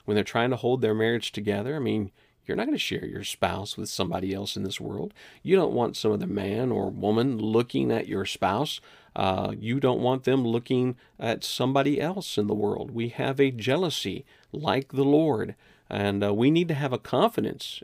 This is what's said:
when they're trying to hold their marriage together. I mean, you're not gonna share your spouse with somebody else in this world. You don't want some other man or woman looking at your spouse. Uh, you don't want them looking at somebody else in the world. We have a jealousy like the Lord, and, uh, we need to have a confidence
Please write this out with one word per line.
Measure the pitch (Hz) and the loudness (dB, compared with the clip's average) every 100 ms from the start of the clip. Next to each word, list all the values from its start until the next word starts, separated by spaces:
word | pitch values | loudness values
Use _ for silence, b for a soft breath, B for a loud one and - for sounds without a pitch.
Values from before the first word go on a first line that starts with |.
| - | -2
when | 104 | 0
they're | |
trying | 98 117 123 | 2 0 0
to | 123 | 0
hold | 117 131 | 0 2
their | 113 | 2
marriage | 107 113 117 - | 2 2 0 -2
together. | - 104 101 117 156 | -4 -2 -2 -2 -2
I | |
mean, | 113 107 101 b b b - | -2 -2 -4 b b b -4
you're | - | -2
not | 254 | 0
gonna | 294 | -2
share | - - - | -2 -4 -6
your | - 101 | -8 -10
spouse | - 92 92 101 - | -2 -2 -2 -6 -8
with | - | -8
somebody | - 90 90 95 | -4 -2 -2 -2
else | 98 101 - | -4 -6 -6
in | |
this | 95 - | -6 -6
world. | - - 208 B B B | -8 -6 -8 B B B
You | 151 190 | 2 4
don't | - | 4
want | - - - | 2 0 0
some | 110 | 0
other | 104 92 | 0 0
man | 101 98 110 127 | -2 -2 0 0
or | 104 95 | 0 -2
woman | 95 98 110 135 113 | -2 2 2 2 0
looking | 107 113 123 135 127 | 2 2 2 0 0
at | 113 - | 0 -2
your | 98 95 | -4 -4
spouse. | - 92 104 151 - B B B | -2 0 2 -2 -6 B B B
Uh, | - 95 95 101 104 | -2 0 0 -2 -4
you | 107 135 | -4 2
don't | 135 - | 2 4
want | 120 131 | 2 2
them | 127 135 120 | 2 2 2
looking | 117 - 127 127 127 b - | 0 0 0 0 -4 b -6
at | 117 - | -4 -4
somebody | - - 127 139 139 143 | -4 0 2 2 2 2
else | 156 196 - - | -2 -4 -4 -2
in | 104 | 0
the | 104 | 0
world. | 101 - - | 0 -2 -4
We | 117 117 | -4 -4
have | - 131 131 | -2 -2 2
a | 139 | 2
jealousy | 120 107 147 180 - 101 - b b b | 2 0 0 0 -2 -4 -6 b b b
like | - 147 117 - | -4 0 0 0
the | 131 | 2
Lord, | 139 151 160 110 - - b b - | 4 6 4 0 -4 -8 b b -8
and, | 101 101 98 | -2 0 2
uh, | 101 | 2
we | 104 131 | 4 4
need | 165 170 | 4 2
to | |
have | 143 143 | 0 -2
a | 123 | -4
confidence | - 127 220 - - - - - | -2 2 2 2 -2 -4 -10 -12